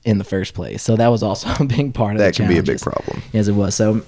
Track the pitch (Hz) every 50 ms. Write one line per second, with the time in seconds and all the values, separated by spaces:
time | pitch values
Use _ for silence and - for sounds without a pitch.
0 | - 113 107 98 98 - 98 95 95 - - - 87 55 - - - - 113 110
1 | 117 120 120 107 - 104 98 - - - - - 156 135 117 143 143 139 123 120
2 | 113 101 104 107 101 95 82 - 101 90 87 80 - 67 62 - - - - -
3 | - - - - - - - 110 104 104 101 101 101 95 98 - 110 107 107 110
4 | -